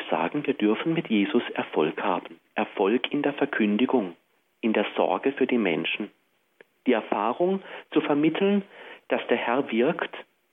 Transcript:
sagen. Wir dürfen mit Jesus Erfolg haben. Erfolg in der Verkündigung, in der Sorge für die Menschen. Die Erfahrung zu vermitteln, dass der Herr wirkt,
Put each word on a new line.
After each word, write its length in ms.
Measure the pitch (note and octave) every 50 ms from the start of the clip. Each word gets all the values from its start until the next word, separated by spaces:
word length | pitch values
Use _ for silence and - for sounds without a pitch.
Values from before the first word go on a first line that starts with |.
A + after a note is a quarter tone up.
| - -
sagen. 360 | F#2 D#2 E2 F2 - D3 C#3+
Wir 80 | C#3+ C3
dürfen 400 | - G#2+ G#2 G#2+ - - E3 D#3+
mit 140 | E3 D#3
Jesus 360 | - A2+ G#2 G2 G2 - A#2+ - - -
Erfolg 480 | - - - - - D#2 D#2+ - -
haben. 380 | - G2+ F2+ F2 - - E2 - _ _ _
Erfolg 560 | G#2 G#2+ - - - G2 F#2+ A#2 B2+ - -
in 100 | - D3
der 120 | C#3+ C#3+ C#3+
Verkündigung, 840 | - C#3+ C#3 - - A2 G#2 G#2 A2 B2+ C3+ - B2 G2 F2+ E2 - _ _ _ _ _ _ _ _
in 140 | - A2+ G#2+
der 120 | A2 G#2 - -
Sorge 340 | - F2 - F2+ G2 - C3+
für 160 | C3+ - C3
die 100 | - B2+
Menschen. 540 | A#2+ G#2 F2+ D#2+ D#2 E2 - - - G#2+ - _ _ _ _ _ _ _ _ _ - _ _ _ _ -
Die 40 | B2+
Erfahrung 680 | A#2+ A2 - - - G#2+ G#2 A2+ B2 - F3 F#3 G3 F#3+ - - - - - _
zu 100 | - D#3
vermitteln, 640 | D3 - D3 C#3+ D3+ D#3+ D#3 - G3 G3 G#3 G3+ F#3+ - - - - - - - _
dass 180 | - C3 A#2+ -
der 100 | - B2
Herr 340 | A2+ - A#2 A#2 C#3 C#3 -
wirkt, 420 | A#2 A2+ A#2+ D#3 F3 - - - - - - _ _ _ _ _